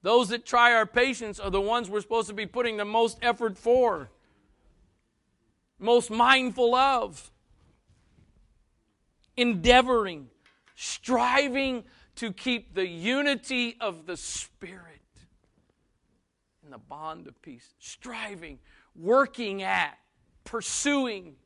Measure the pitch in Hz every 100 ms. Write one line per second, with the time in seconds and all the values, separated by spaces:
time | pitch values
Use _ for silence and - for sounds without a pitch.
0 | 185 240 214 233 - 247 240 233 220 240
1 | 262 247 220 202 202 190 202 233 202 208
2 | 202 226 208 208 208 240 233 214 208 220
3 | 233 226 240 - 226 190 233 247 240 170
4 | - _ _ _ _ _ _ _ _ _
5 | _ _ _ _ _ _ _ _ 202 240
6 | 226 220 240 262 254 233 240 247 269 254
7 | 214 151 - _ _ _ _ _ _ _
8 | _ _ _ _ _ _ _ _ _ _
9 | _ _ _ - 240 196 190 247 254 240
10 | 196 160 127 _ _ _ _ - - -
11 | - 247 247 254 285 254 269 247 - _
12 | _ - 226 185 254 240 - 196 185 170
13 | 190 262 285 269 - 254 240 - 220 165
14 | 160 175 - - - _ 175 185 170 151
15 | _ _ _ _ _ _ _ _ _ _
16 | _ _ _ _ _ _ 151 123 _ 147
17 | 156 160 170 - - 120 _ _ - -
18 | 247 226 214 196 165 135 _ _ _ -
19 | 170 254 269 - 226 196 190 190 151 -
20 | _ _ _ _ - 233 - - 285 285
21 | 254 202 175 135